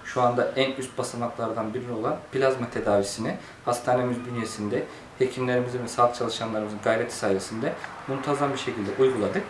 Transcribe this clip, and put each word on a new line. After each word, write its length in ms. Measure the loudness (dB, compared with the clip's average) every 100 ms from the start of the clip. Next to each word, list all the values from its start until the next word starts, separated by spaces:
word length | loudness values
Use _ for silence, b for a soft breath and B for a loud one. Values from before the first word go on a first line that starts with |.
şu 180 | -4 2
anda 300 | 4 4 2 2
en 160 | 0
üst 260 | 0 -6 -4
basamaklardan 760 | -6 -4 -4 -2 -4 -2 -4
biri 180 | -4 -4 -2
olan 160 | -2 -4 -4
plazma 380 | 2 2 2 -2
tedavisini 680 | -2 4 4 2 -2 -4 -4 B B
hastanemiz 520 | -2 0 2 2 2 -2 -4
bünyesinde 580 | -6 -6 -4 -2 -2 -4 B B 0
hekimlerimizin 640 | 0 2 2 2 2 -4
ve 60 | -4
sağlık 260 | 4 4
çalışanlarımızın 640 | 4 -2 -2 -2 -2 -4 0
gayreti 300 | 2 2 0
sayesinde 580 | 0 2 2 0 -4 -4 -4 B -10 -4
muntazam 440 | -4 0 0 0
bir 60 | 0
şekilde 320 | -4 -2 -2 4
uyguladık. 440 | 4 6 2 0